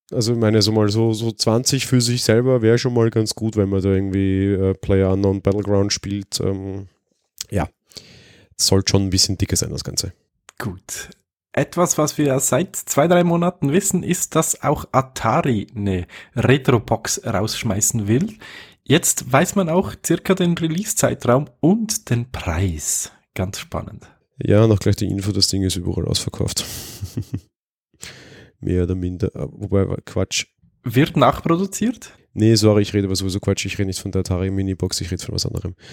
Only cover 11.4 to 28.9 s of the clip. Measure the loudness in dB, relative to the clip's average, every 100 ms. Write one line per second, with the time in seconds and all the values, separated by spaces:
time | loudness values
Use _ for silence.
11.4 | _ -4 -2 0 0 2 0 2 2 2
12.4 | 2 0 0 -6 -4 2 4 4 4 2
13.4 | 0 0 0 2 2 0 0 -4 -2 0
14.4 | 0 -2 -2 -2 0 -2 -2 -2 -2 0
15.4 | 0 0 -2 -4 -2 -2 -4 -12 -12 -2
16.4 | 2 2 4 2 2 -4 -2 -6 -4 -2
17.4 | -2 -4 -4 -2 -2 -2 2 2 0 -6
18.4 | -20 -20 -20 _ 2 2 2 -4 0 2
19.4 | 2 0 0 0 0 -4 -2 -2 0 0
20.4 | 2 0 -2 -4 -4 -2 0 0 2 2
21.4 | 0 _ 2 2 0 -6 -2 -4 -4 -8
22.4 | -4 -2 -2 -2 -4 -6 -6 _ _ -8
23.4 | -8 -8 -10 -10 -10 -16 -20 _ _ -8
24.4 | 2 4 6 4 2 0 -2 -2 -2 0
25.4 | 0 0 0 -2 -4 -4 -2 -2 -4 -4
26.4 | -6 -6 -8 -12 -14 -14 -10 -10 -8 -10
27.4 | -12 _ _ _ _ _ -20 -20 -20 -20
28.4 | -20 -10 -2 0 0